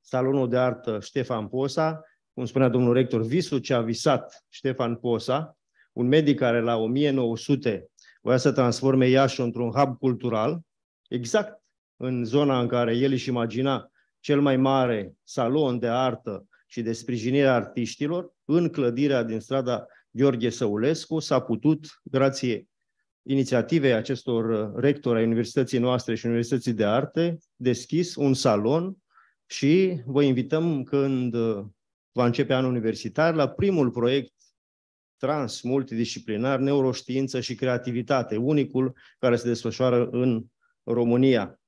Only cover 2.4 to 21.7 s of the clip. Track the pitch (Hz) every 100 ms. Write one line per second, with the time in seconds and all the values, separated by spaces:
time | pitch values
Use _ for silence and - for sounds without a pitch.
2.4 | 123 135 131 123 123 120 127 117 113 160
3.4 | - 139 113 127 113 117 156 127 - -
4.4 | _ - 135 127 120 117 123 113 113 135
5.4 | 156 _ _ _ _ - 123 147 147 135
6.4 | 127 117 117 117 110 127 147 135 120 113
7.4 | - 139 123 98 - _ - _ - 127
8.4 | - 120 123 120 135 131 127 131 135 135
9.4 | 120 117 120 117 135 120 135 120 120 113
10.4 | 117 170 - _ _ _ _ 139 117 214
11.4 | 208 - _ _ _ _ 127 127 113 135
12.4 | 143 131 120 123 120 120 139 131 131 120
13.4 | 113 110 135 127 - _ _ _ - 143
14.4 | 143 131 131 135 127 110 95 - _ -
15.4 | 120 143 143 120 117 120 131 113 - 98
16.4 | - _ _ - 113 113 117 120 113 139
17.4 | 135 123 98 - 113 - 147 175 - _
18.4 | - 160 170 165 123 120 143 135 113 113
19.4 | - 135 127 113 - _ _ 113 139 123
20.4 | 117 113 117 104 123 160 - 160 151 135
21.4 | - 110 143